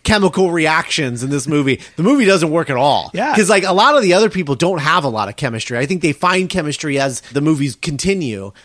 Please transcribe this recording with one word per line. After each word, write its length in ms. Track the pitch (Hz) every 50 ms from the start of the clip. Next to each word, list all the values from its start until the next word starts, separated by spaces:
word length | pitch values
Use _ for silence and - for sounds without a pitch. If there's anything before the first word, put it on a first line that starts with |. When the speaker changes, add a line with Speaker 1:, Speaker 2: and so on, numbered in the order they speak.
| -
Speaker 1:
chemical 480 | - 214 208 196 180 - 180 190 175
reactions 720 | 170 170 156 156 156 160 160 - - 160 143 123 120 113 127
in 60 | 135
this 180 | 143 143 123
movie, 320 | 151 151 147 135 135 120 - - - -
the 80 | - 170
movie 220 | 226 294 277 220
doesn't 240 | 190 190 165 170 156
work 180 | 156 170 151 -
at 60 | 135
all. 340 | 123 139 147 123 95 67 - -
Speaker 2:
Yeah. 200 | 180 247 302 262
Speaker 1:
'Cause, 160 | 214 202 180
like, 140 | 214 196 196
a 80 | 190
lot 240 | 180 196 226 285 294
of 60 | 277 214
the 100 | 175 175
other 160 | 196 226 202
people 260 | - 185 165 143 135
don't 240 | - 165 185 190 156
have 260 | 139 151 170 180 143
a 20 |
lot 220 | 131 110 107 101 98
of 80 | 107
chemistry. 400 | - 147 123 113 110 - - 120
I 80 | 120 139
think 160 | 139 190 170
they 100 | 160 156
find 380 | 139 - 180 175 185 185 185 170
chemistry 500 | - 185 151 151 135 - - 151 139 135
as 220 | 135 139 123 - - -
the 80 | 120 143
movies 380 | 147 156 156 135 143 135 110 -
continue, 680 | - 170 143 135 - 190 196 185 156 120 107 98 98 101 - -